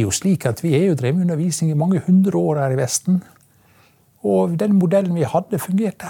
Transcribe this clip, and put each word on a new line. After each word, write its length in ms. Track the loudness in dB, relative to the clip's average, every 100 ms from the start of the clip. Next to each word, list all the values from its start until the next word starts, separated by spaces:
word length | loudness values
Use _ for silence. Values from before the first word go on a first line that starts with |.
jo 80 | 2
slik 340 | -2 0 0 -2
at 160 | -2
vi 140 | 0 2
er 140 | 2
jo 60 | 0
drevet 220 | 0 0
med 140 | 0
undervisning 400 | 0 -4 -2 -2
i 20 |
mange 300 | 0 0 0 4
hundre 320 | 4 4 2
år 240 | 0 0
her 100 | 0
i 100 | 0
Vesten, 400 | -2 -4 -2 -2 -2 _ _ _ _ _ _ _ _ _
og 320 | 0 0 0 0
den 180 | 2 2
modellen 380 | 2 0 0 -2
vi 80 |
hadde 340 | -2 -2 -4 -8
fungerte 480 | -2 -2 -2 -6 -14